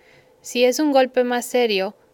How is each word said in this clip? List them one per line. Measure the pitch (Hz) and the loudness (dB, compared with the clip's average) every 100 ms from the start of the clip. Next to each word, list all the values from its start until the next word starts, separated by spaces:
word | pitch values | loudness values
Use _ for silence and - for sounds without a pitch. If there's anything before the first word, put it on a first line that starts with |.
| _ - _ _ | _ -20 _ _
Si | - 240 247 | -8 0 0
es | 247 | 2
un | 302 | 2
golpe | 269 262 254 | 2 2 0
más | 247 240 240 | -2 -4 -2
serio, | 247 233 190 196 - _ | -2 0 -2 -4 -8 _